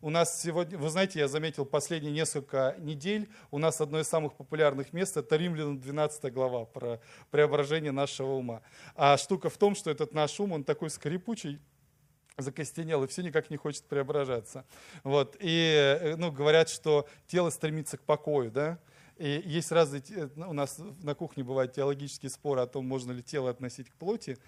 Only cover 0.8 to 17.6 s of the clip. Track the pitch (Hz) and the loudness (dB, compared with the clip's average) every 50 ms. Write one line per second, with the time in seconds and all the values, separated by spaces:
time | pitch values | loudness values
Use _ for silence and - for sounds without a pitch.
0.8 | 143 156 156 185 196 190 190 156 143 139 139 156 156 160 147 151 139 - - 147 | -4 -2 2 2 0 2 2 0 0 2 0 -2 -2 -2 -4 -4 -4 0 0 0
1.8 | - - 170 160 147 151 147 156 156 - - 147 135 - 143 135 131 131 - 190 | 0 0 -4 -4 -2 -2 0 0 0 0 -2 -6 -6 -2 0 2 2 2 0 -2
2.8 | 165 147 156 139 143 196 214 214 208 - - - - - 143 143 156 165 147 - | -8 -8 -8 -4 -2 -2 -2 -2 -4 -6 -12 -20 -16 -8 -4 0 2 2 2 0
3.8 | 156 143 151 160 151 - - 160 151 139 - - 139 - 156 151 156 147 139 139 | -2 -2 0 -2 -2 0 0 0 0 -2 -6 -10 -12 -6 2 4 4 4 4 2
4.8 | 135 - - 170 190 190 - 151 143 - 156 156 175 175 165 156 151 147 143 131 | -6 -6 -4 -4 -4 -2 -2 -4 0 2 2 2 2 0 -2 -2 -2 -4 -4 -6
5.8 | 123 135 143 151 151 151 151 - - 131 117 131 131 127 123 120 113 - - 127 | -6 -6 0 0 0 0 0 -4 -8 -4 -2 0 0 0 0 -2 -6 -6 -10 -8
6.8 | - 120 117 113 - - - - - - - 147 151 147 147 147 143 139 156 160 | -6 -6 -6 -6 -10 -18 -20 -20 -10 0 4 6 6 6 6 2 2 2 0 -2
7.8 | 151 147 135 139 139 135 - - 131 135 135 131 123 120 113 110 _ - - - | 0 -2 0 0 -2 -2 -2 -4 -4 -2 -2 -2 -4 -6 -8 -10 _ -20 -20 -20
8.8 | - - - - 139 143 143 131 - - 196 175 - 160 - - 202 208 196 - | -20 -12 0 4 6 8 8 6 4 -2 -2 -2 -2 -4 2 4 4 4 4 2
9.8 | - 165 147 - 156 151 147 156 151 143 - - 208 202 165 151 135 - 147 - | -2 -4 -2 -2 -2 -2 0 0 0 0 0 -2 -2 -2 -2 -4 -2 -2 -2 -2
10.8 | 165 156 - - - 147 170 185 - 233 226 - - 147 143 151 _ _ _ _ | -2 -6 -6 -6 -6 -4 -4 -4 -4 -6 -8 -6 -6 -8 -10 -10 _ _ _ _
11.8 | _ _ _ _ _ _ _ _ _ _ - - 131 139 135 - 147 - - 165 | _ _ _ _ _ _ _ _ _ _ -10 -8 -6 -6 -6 -6 -8 -8 -6 -8
12.8 | 165 160 160 139 135 135 - 185 180 170 143 156 151 - 156 139 - 151 143 - | -4 0 0 0 0 0 -2 -6 -6 0 0 0 0 0 -10 -6 -6 -6 -8 -8
13.8 | _ - 143 143 139 135 147 147 139 131 127 117 101 - - 131 - _ - - | _ -4 -2 -2 -2 0 0 -2 0 0 -2 -4 -6 -8 -16 -16 -16 _ -20 -20
14.8 | - - - 151 - 135 143 143 139 143 - - 202 165 165 165 165 160 156 147 | -20 -20 -20 -10 -2 2 4 4 4 2 -2 -4 -2 2 4 4 4 6 6 8
15.8 | 143 139 139 165 175 151 160 160 175 165 143 131 147 151 156 165 165 - - - | 8 6 6 4 2 -2 -2 0 -2 -4 -2 2 4 6 8 8 6 4 0 -4
16.8 | - 156 151 147 147 - - - _ - 175 180 175 160 - - | 2 4 4 4 2 0 -12 -20 _ -2 2 2 2 2 0 -2